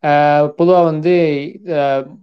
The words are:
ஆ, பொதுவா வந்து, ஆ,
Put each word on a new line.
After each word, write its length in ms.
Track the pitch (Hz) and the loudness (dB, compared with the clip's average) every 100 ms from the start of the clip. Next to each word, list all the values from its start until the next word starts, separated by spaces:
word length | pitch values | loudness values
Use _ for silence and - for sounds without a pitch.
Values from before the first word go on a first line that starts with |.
ஆ, 400 | 156 147 147 147 | 2 2 2 2
பொதுவா 400 | 147 151 170 180 | 0 0 2 4
வந்து, 640 | 170 156 160 180 160 143 147 - 190 | 2 0 0 0 0 -2 -8 -14 -6
ஆ, 300 | 151 139 135 139 - | -2 -2 -2 -6 -16